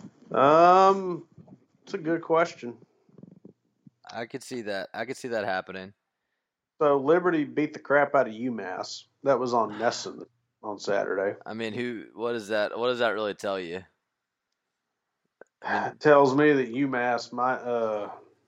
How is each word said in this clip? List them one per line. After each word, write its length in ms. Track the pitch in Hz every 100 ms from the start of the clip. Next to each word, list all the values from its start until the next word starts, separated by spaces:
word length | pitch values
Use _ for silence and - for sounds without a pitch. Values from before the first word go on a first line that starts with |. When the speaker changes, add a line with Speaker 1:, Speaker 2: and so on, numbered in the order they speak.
| - _ -
Speaker 1:
Um, 960 | 120 135 160 175 185 190 196 185 170 - - - - _ _
it's 100 | -
a 40 | 202
good 220 | 156 165
question. 560 | 165 160 165 - 120 117 _ _ _ - - - - _ _ _ - _ -
Speaker 2:
I 140 | 110 117
could 160 | 135
see 180 | - 127
that. 280 | 104 98 -
I 140 | - 117
could 100 | 131
see 120 | 127
that 180 | 117 101
happening. 480 | 92 92 95 92 _ _ _ _ _ _ _ _ _
Speaker 1:
So 200 | 151 143
Liberty 460 | 135 175 180 165
beat 280 | 139 120 147
the 60 | 135
crap 360 | - 143 143
out 140 | 139 117
of 60 |
UMass. 680 | 110 127 113 95 95 104 - - _
That 160 | 143 127
was 160 | 127
on 240 | 120 107 104
nesson 480 | 117 117 98 - - _ _ _
on 160 | 107 98
Saturday. 600 | - 98 98 95 98 101 -
Speaker 2:
I 80 |
mean, 180 | 110 113
who? 320 | 107 123 113 64
What 200 | 69 117
is 140 | 120 101
that? 300 | 107 104 104
What 100 | 123
does 100 | 123
that 160 | 120
really 180 | 101 107
tell 260 | 95 104 98
you? 220 | 87 90 92 _ _ _ _ _ _ _ _ _ _ _ _ _ _ _ - _
I 220 | - -
mean 80 | -
Speaker 1:
It 80 | -
tells 340 | 151 143 143
me 180 | 135 151
that 180 | 143 120
UMass, 600 | 117 143 127 123 120 -
my, 200 | 123 127
uh, 560 | 123 123 120 110 107 101 - - _